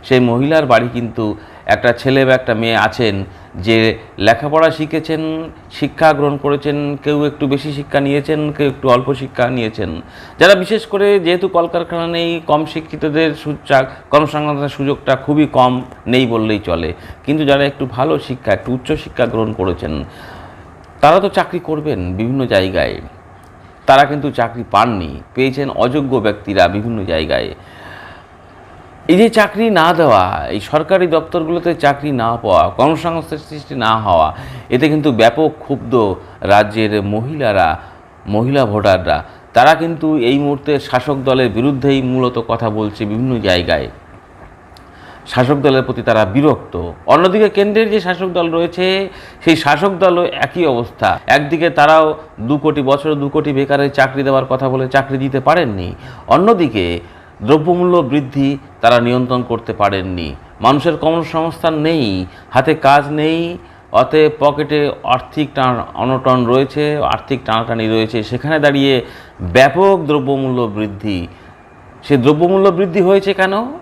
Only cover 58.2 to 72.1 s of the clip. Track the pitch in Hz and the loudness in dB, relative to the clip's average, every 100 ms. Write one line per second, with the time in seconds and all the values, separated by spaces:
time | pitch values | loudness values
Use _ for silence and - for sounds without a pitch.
58.2 | 131 135 139 139 - - 117 120 120 127 | -2 -2 -2 -2 -10 0 4 4 2 0
59.2 | 123 127 120 117 - 110 101 98 92 90 | 0 -2 -2 -6 -4 -2 0 0 -4 -6
60.2 | 80 71 - - 110 143 170 151 151 165 | -8 -10 -18 -2 2 2 0 -2 0 -2
61.2 | 156 160 165 - 170 156 156 165 113 92 | -2 -4 -4 -2 -2 0 0 0 0 -2
62.2 | 92 - - 127 135 156 135 143 139 151 | -6 -12 -4 0 0 2 4 4 2 -2
63.2 | 151 165 170 175 - - - - 127 156 | -2 -2 -4 -8 -16 -20 -2 0 2 4
64.2 | 151 151 143 143 147 151 147 - - - | 2 2 -2 0 -4 -2 -2 -4 -2 -2
65.2 | - - 139 - 127 120 - - 117 131 | -2 -6 -6 -2 -2 -2 -6 -4 -2 0
66.2 | 131 127 120 131 139 147 147 147 139 113 | 2 2 2 2 0 -2 -4 -2 -2 -2
67.2 | - 127 - 113 117 113 110 110 110 117 | -4 -6 -2 -4 -2 -2 0 0 0 -4
68.2 | 104 120 147 156 143 139 139 131 117 - | -6 -6 -2 0 2 2 2 0 -2 -16
69.2 | - - 90 85 139 175 196 190 147 147 | -20 -12 0 4 4 4 2 2 0 -2
70.2 | 131 139 135 123 117 101 107 101 107 92 | 0 -2 -2 -2 -2 -4 -6 -6 -6 -6
71.2 | 87 - - - - - - - - | -6 -14 -20 -20 -20 -20 -20 -20 0